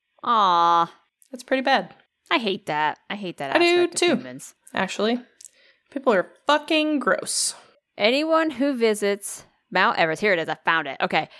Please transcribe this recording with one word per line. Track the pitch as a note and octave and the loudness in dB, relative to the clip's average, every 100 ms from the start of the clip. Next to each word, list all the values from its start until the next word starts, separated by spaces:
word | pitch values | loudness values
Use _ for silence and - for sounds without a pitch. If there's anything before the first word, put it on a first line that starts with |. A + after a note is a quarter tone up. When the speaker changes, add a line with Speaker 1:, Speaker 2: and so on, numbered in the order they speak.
| _ _ | _ _
Speaker 1:
Aw. | - A3+ F#3+ E3+ E3+ E3+ E3+ - _ _ _ | -2 2 2 4 4 2 0 -6 _ _ _
Speaker 2:
That's | B3 | -12
pretty | - C4 | -4 -2
bad. | C4 B3 F3 - _ _ - | 2 0 -2 -14 _ _ -4
Speaker 1:
I | E4 | -2
hate | G#3+ F3+ - | -2 -6 -4
that. | D3+ D3+ - - | -2 -2 -4 -10
I | G3+ | -10
hate | F#3 - | -10 -8
that | C#3 D#4+ | -2 2
Speaker 2:
I | |
do | |
Speaker 1:
aspect | F4 F4 F4 | 4 2 0
of | E4+ | 0
Speaker 2:
too. | F4 C4 | 0 0
Speaker 1:
humans. | B2+ B2+ - - - | -4 -14 -18 -20 -8
Speaker 2:
Actually, | - F#3 - G#3+ B3 - _ - _ _ _ _ | -6 -4 -2 -2 -2 -6 _ -20 _ _ _ _
people | C4+ B3+ | -4 0
are | F#3 - _ - | 2 0 _ 0
fucking | D4 D4+ D#4 D4+ D4 | 0 2 0 0 0
gross. | - - - - - - - _ _ - | 0 -2 -2 -4 -4 -8 -18 _ _ -2
Speaker 1:
Anyone | G#3 C4+ D#4+ D#4+ D#4+ | 0 2 2 2 0
who | A#3+ C#4+ | 0 -2
visits | B3+ A3+ G#3+ G3+ G3+ - - - _ - | 2 0 2 0 -2 -6 -14 -18 _ -4
Mount | F#3 G#3+ - | 2 2 2
Everest, | E3 D#3+ | 0 0
here | G#3 | 0
it | E3+ | 0
is, | D#3+ | -2
I | D#3 | -4
found | F3 E3 C#3+ | 0 0 0
it. | - | -4
Okay. | F3+ E3 D#3 - | -2 -2 -2 -10